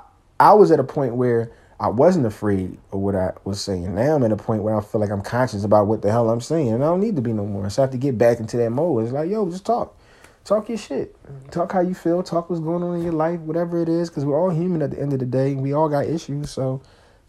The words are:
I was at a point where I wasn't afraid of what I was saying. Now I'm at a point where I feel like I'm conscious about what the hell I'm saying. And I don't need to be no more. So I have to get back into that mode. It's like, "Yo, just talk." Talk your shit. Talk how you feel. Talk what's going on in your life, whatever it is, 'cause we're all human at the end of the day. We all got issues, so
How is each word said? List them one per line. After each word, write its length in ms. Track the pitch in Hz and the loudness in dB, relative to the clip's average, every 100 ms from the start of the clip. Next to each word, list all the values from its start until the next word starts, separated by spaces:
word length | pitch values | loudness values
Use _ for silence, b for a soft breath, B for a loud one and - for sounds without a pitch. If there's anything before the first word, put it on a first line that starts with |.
| - _ _ - | -6 _ _ 6
I 140 | 151 | 8
was 180 | 208 180 | 10 8
at 80 | 156 | 6
a 40 | |
point 320 | 131 - 135 120 | 2 -2 -2 0
where 360 | 123 117 113 B B B | 2 2 -2 B B B
I 100 | 104 | -2
wasn't 360 | 101 160 185 117 | 4 4 4 0
afraid 540 | - 107 98 90 - - | -2 -2 0 -2 -10 -10
of 80 | 98 | -4
what 160 | 98 98 | -2 0
I 180 | 92 - | -2 -4
was 180 | 95 101 | -6 -6
saying. 320 | - 95 87 | -4 -4 -4
Now 220 | 92 135 156 | -2 0 2
I'm 80 | |
at 80 | 117 | 2
a 60 | 107 | 0
point 260 | - 110 | -2 -2
where 120 | 104 107 | 0 -2
I 60 | |
feel 200 | 101 110 | -2 -2
like 100 | 104 | -2
I'm 100 | 101 | -4
conscious 420 | 98 117 127 101 | -4 -2 -2 -2
about 240 | 104 104 104 | 4 4 4
what 140 | 110 | 2
the 80 | 101 | 2
hell 200 | 113 117 | 2 2
I'm 120 | 117 | 0
saying. 280 | 120 165 127 | -2 -2 0
And 140 | 113 | 0
I 40 | 147 | 0
don't 140 | 180 | 0
need 140 | 214 175 | 0 -2
to 40 | |
be 120 | 120 | -2
no 120 | 107 101 | -2 -4
more. 240 | 101 98 | -6 -4
So 120 | 101 | 0
I 20 | |
have 80 | 135 | 0
to 60 | 131 | 0
get 200 | 139 117 | -2 2
back 220 | 117 117 | 2 2
into 180 | 110 123 | -2 -2
that 140 | 117 | -2
mode. 320 | 120 175 123 | 0 0 0
It's 100 | 113 | -2
like, 160 | 135 160 | -4 -4
"Yo, 180 | 220 196 | -2 -4
just 160 | 180 - | -4 -2
talk." 300 | 233 - - B B B B - | -2 -4 -12 B B B B -2
Talk 240 | 208 214 | -2 -2
your 80 | 226 | -8
shit. 380 | - 269 - - - 139 131 | -6 -6 -6 -12 -20 -20 -10
Talk 220 | 170 185 | -6 -2
how 80 | 190 | 0
you 160 | 180 180 | 0 -2
feel. 260 | 170 175 | -2 -2
Talk 300 | 180 170 170 | -2 -4 -4
what's 80 | 175 | -4
going 220 | 156 170 | -4 -4
on 140 | 175 175 | -4 -4
in 60 | |
your 100 | 170 | -2
life, 260 | 160 156 175 | -2 -2 -2
whatever 420 | 156 165 175 170 | -4 -4 -2 -2
it 80 | 165 | 0
is, 220 | 165 170 | 0 -2
'cause 120 | - | -4
we're 160 | 143 143 | -2 0
all 120 | 185 | 0
human 320 | 160 180 170 | 0 -2 -2
at 80 | 143 | -2
the 100 | - | -4
end 100 | 143 | -4
of 60 | 135 | -2
the 80 | 127 | -2
day. 300 | 127 135 139 | 0 0 0
We 180 | 135 | -2
all 160 | 143 156 | 0 0
got 160 | 147 117 | 0 -2
issues, 460 | 160 - 143 147 | -4 -6 -8 -8
so 300 | - 131 131 b b b b | -6 -4 -6 b b b b